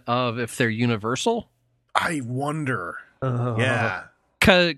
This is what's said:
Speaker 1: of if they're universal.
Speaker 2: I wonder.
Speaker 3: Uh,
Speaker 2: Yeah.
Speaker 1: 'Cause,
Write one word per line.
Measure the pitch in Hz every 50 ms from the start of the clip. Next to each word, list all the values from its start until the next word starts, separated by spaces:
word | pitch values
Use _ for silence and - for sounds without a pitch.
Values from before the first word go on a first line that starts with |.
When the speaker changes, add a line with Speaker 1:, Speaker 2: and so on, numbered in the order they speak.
| -
Speaker 1:
of | - 120 123 127 123 113 123
if | 120 110 - -
they're | 123 113
universal. | 110 110 120 120 117 107 98 110 127 127 - 240 226 233 - - _ _ _ _ _ _ _ _ _
Speaker 2:
I | - - - 175 147 123
wonder. | 113 123 127 139 147 151 156 151 135 127 101 90 85 - - - - _ _ -
Speaker 3:
Uh, | 131 123 120 120 123 117 107
Speaker 2:
Yeah. | 123 131 127 127 113 98 95 87 - - _ _ _ _ _ _
Speaker 1:
'Cause, | - - 190 180 175 170 160